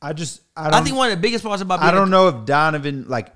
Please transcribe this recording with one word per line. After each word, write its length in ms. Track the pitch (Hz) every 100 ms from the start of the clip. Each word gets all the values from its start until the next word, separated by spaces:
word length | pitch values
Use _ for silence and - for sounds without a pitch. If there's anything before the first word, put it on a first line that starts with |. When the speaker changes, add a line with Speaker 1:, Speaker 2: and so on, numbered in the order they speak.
Speaker 1:
I 120 | 143
just, 260 | 156 160 - _ -
I 100 | 156
Speaker 2:
I 40 |
Speaker 1:
don't 140 | 208
Speaker 2:
think 120 | 269 262
one 140 | 254
of 60 | 190
the 40 |
biggest 240 | 208 233
parts 180 | 220 202
about 180 | 190 180
Speaker 1:
I 40 | 160
Speaker 2:
being 40 |
a 40 | 185
Speaker 1:
don't 120 | 190
know 180 | 190 185
if 160 | 127 107
Donovan, 580 | 143 156 151 143 139 -
like, 260 | 123 98